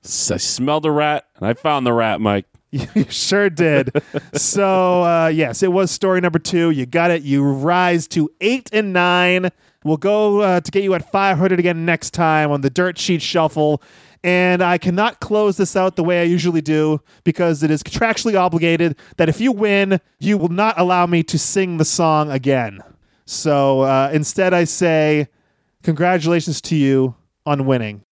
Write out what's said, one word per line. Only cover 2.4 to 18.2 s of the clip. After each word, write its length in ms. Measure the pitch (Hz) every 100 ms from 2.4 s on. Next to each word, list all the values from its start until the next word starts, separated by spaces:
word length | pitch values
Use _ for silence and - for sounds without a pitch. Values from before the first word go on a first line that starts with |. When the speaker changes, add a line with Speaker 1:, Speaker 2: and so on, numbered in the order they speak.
| -
Speaker 2:
<laughs> 40 | _ _
You 340 | 143 - 214 -
sure 400 | - - 196 202
did. 400 | 156 170 143 131 143 - 143 -
So, 680 | 147 - 196 196 190 180 180
uh, 240 | 170 170 160
yes, 360 | 156 143 -
it 80 | 190
was 200 | 180 185
story 280 | - 196 180
number 200 | 180 160
two. 320 | - 180 170
You 140 | 151 123
got 240 | 165 170
it. 100 | 170
You 200 | 143 139
rise 600 | 139 135 143 180 180 170 -
to 200 | 175 151 _
eight 280 | 196 254 240
and 180 | 214 202
nine. 580 | 180 180 180 180 180 180 _ _ _ 151
We'll 100 | 156
go, 440 | 190 208 214 202
uh, 180 | 208 175
to 120 | 160
get 120 | 196
you 100 | 196
at 160 | 185 -
five 280 | 196 196 170
hundred 220 | 185 180
again 260 | 175 165 165
next 260 | 165 -
time 400 | - 165 156 151
on 100 | 147
the 80 | 139
Dirt 280 | 131 180 165
Sheet 240 | - 170
Shuffle. 600 | - 175 156 - 151 147 _ - - _ 180
And 380 | 180 180 180
I 160 | 180 175
cannot 400 | 180 175 220 -
close 360 | - 214 214 196
this 200 | 196 202
out 220 | 185 185
the 60 |
way 160 | 170 175
I 40 |
usually 360 | 170 175 165 165
do 400 | 147 156 156 151 _ _
because 380 | - 156 170 151
it 80 | 156
is 140 | 151
contractually 500 | - - 226 220